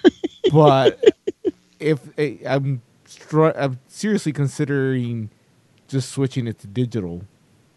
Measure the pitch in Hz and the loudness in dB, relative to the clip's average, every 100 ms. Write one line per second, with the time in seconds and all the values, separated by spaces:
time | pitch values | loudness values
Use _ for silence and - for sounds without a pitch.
0 | - - - - 427 147 151 135 135 - | 4 2 -4 -4 2 6 6 6 4 4
1 | 466 - - - 381 - _ - 151 156 | 2 2 -2 -8 -8 -8 _ -6 -2 -2
2 | - - 147 90 - 135 139 131 - _ | -4 -6 -4 -4 -4 -2 -2 -4 -8 _
3 | _ - - 156 160 - 139 127 _ - | _ -20 -2 2 2 2 -4 -6 _ -8
4 | 214 202 165 143 139 - 147 143 135 131 | -2 -2 -2 -2 -4 -2 -2 0 0 -2
5 | 120 117 107 - _ _ _ _ _ 135 | -4 -6 -8 -14 _ _ _ _ _ -6
6 | 123 - 135 135 117 104 104 101 123 110 | -4 -4 -4 -4 -6 -8 -8 -6 -4 -4
7 | 90 87 95 _ _ _ _ | -8 -10 -14 _ _ _ _